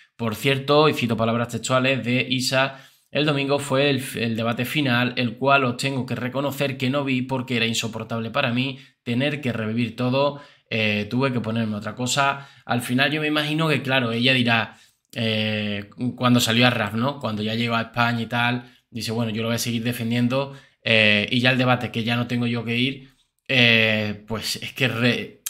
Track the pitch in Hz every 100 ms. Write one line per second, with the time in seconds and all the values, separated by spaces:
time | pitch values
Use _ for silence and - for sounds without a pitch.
0 | _ - 117 104 139 135 135 147 151 -
1 | 117 110 113 117 117 113 - 127 131 131
2 | 110 127 123 127 123 131 135 - - _
3 | _ 139 151 139 139 143 135 135 143 131
4 | 131 - 117 113 113 117 123 156 139 120
5 | 123 127 120 110 131 139 127 120 139 139
6 | 135 113 127 131 143 131 139 127 127 143
7 | 135 127 127 135 127 120 113 113 113 107
8 | 110 113 113 139 131 120 131 131 - _
9 | - 120 147 147 127 113 110 113 113 -
10 | 123 135 143 143 - _ - 117 107 104
11 | 104 123 135 120 107 113 110 104 104 113
12 | 123 143 139 139 - - - 120 123 127
13 | 143 156 151 151 147 156 160 135 127 131
14 | 117 117 123 131 120 117 104 - _ _
15 | _ 123 113 107 107 107 104 101 104 -
16 | 127 120 123 123 120 113 123 117 104 110
17 | 131 143 113 107 107 113 120 113 113 120
18 | 117 117 113 120 120 123 123 - _ 117
19 | 110 113 117 110 113 117 120 117 117 120
20 | 113 120 120 131 139 139 - _ - 113
21 | 107 104 104 123 123 131 127 123 110 117
22 | 113 120 120 120 120 120 113 117 131 135
23 | - _ _ _ - 131 120 113 110 107
24 | 107 101 - 110 - 123 110 - 127 113
25 | 123 110 101 -